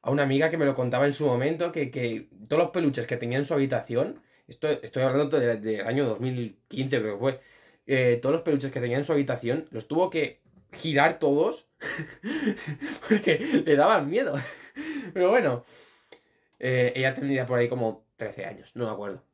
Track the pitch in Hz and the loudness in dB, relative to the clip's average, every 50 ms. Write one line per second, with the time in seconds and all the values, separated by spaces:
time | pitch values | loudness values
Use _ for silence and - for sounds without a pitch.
0 | - - 135 147 143 135 135 139 156 160 170 165 147 139 135 - 123 123 120 123 | -2 0 0 2 2 2 2 2 2 2 2 2 2 2 2 0 -2 0 2 2
1 | 139 143 139 143 151 139 123 120 131 147 165 160 175 170 165 165 143 123 - 139 | 2 2 2 0 0 0 2 2 0 -2 -2 -2 -4 -4 -2 -4 -4 -4 -4 -4
2 | 123 117 113 107 - _ - 92 107 - 147 160 170 160 - 180 165 143 127 - | -4 -4 -4 -6 -10 _ -20 -20 -6 -2 2 2 2 2 0 0 0 0 0 -2
3 | 110 - 131 120 120 117 123 135 143 - 170 143 139 131 131 113 117 - 117 120 | -4 -4 -4 -4 -2 -2 -2 -2 -2 0 0 0 0 0 0 -4 -4 -2 0 0
4 | 147 202 - - _ _ _ _ _ - - _ - 151 151 - - 113 - 135 | 0 0 -4 -12 _ _ _ _ _ -20 -12 _ -2 -2 -2 -2 -4 -6 -2 0
5 | 131 131 127 143 147 139 151 147 123 120 117 107 104 110 110 101 98 113 120 139 | 0 2 2 2 2 2 2 2 2 2 0 0 -2 -2 -2 -2 -2 0 0 2
6 | 143 120 107 101 123 131 127 123 120 110 - _ _ _ - - 135 131 139 123 | 2 0 0 -2 -2 -4 -2 -4 -6 -6 -8 _ _ _ -6 -6 -2 0 0 0
7 | 107 107 101 98 120 135 131 - _ _ _ _ _ _ _ _ _ - 135 131 | 0 -2 -4 0 -2 -2 -2 -2 _ _ _ _ _ _ _ _ _ 0 0 4
8 | 127 123 120 120 120 131 147 165 165 165 147 139 139 135 - 131 123 123 120 135 | 4 4 2 2 2 0 0 2 2 0 0 0 0 -4 -4 -4 -2 0 0 -2
9 | 147 - 160 143 139 131 123 113 - 117 123 156 160 - - 113 - - 147 165 | 0 0 0 0 0 0 -4 -4 -2 -2 -2 -2 -4 -8 -12 -12 -8 -2 0 0
10 | 185 185 185 160 143 123 - _ _ _ _ _ _ _ - - - 165 147 139 | 0 2 0 -2 -2 -2 -6 _ _ _ _ _ _ _ -18 -8 -4 0 4 4
11 | 147 165 165 - 156 143 139 147 170 220 - - _ _ _ _ - - - - | 4 4 4 2 2 2 4 4 2 2 0 -6 _ _ _ _ -10 -8 -8 -8
12 | 151 - - - - 220 294 311 285 214 - - - 160 147 - 277 311 294 - | -10 -12 -14 -10 -8 -6 -4 -2 -2 -2 -4 -4 -8 -10 -10 -8 -8 -10 -10 -12
13 | - - 220 208 - - 160 - 226 320 262 - - - 147 139 151 190 220 185 | 0 2 2 2 4 2 0 0 0 0 0 0 4 4 4 4 6 4 4 2
14 | 143 143 170 233 277 185 139 139 127 - - - - - _ 277 302 320 311 277 | 2 0 -2 0 0 0 -4 -6 -6 -8 -14 -18 -20 -18 _ -12 -10 -8 -10 -10
15 | 240 180 160 190 180 185 220 254 196 143 123 120 - _ - - - - _ _ | -10 -8 0 2 4 4 4 4 4 2 -2 -2 -6 _ -20 -20 -20 -20 _ _
16 | _ _ - _ _ _ _ _ _ _ _ _ - 127 127 127 123 123 - 131 | _ _ -20 _ _ _ _ _ _ _ _ _ -2 0 2 4 2 2 2 2
17 | 131 135 131 131 143 139 139 131 123 120 127 123 120 120 127 120 117 110 107 - | 0 0 0 0 -2 -2 0 -2 0 0 2 2 2 2 0 0 -2 -2 -2 -4
18 | _ _ _ _ 113 104 - - 95 - 104 101 - - _ 120 120 110 107 98 | _ _ _ _ -10 -10 -8 -10 -10 -12 -12 -14 -20 -16 _ -6 -6 -6 -4 -6
19 | 101 101 95 - _ _ | -8 -10 -10 -12 _ _